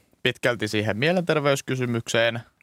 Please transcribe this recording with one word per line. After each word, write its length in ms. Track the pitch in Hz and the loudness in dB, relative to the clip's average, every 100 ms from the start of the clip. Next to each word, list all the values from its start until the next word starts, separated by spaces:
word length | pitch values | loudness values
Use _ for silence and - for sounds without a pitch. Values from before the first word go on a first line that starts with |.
| _ _ | _ _
pitkälti 460 | 127 - 127 120 107 | -4 0 -2 0 -2
siihen 280 | 107 107 101 | 0 0 0
mielenterveyskysymykseen – 1400 | 147 185 175 156 143 139 - 131 123 117 - 117 117 117 - _ | 2 0 0 0 2 0 -2 -4 -2 -2 0 2 2 0 -12 _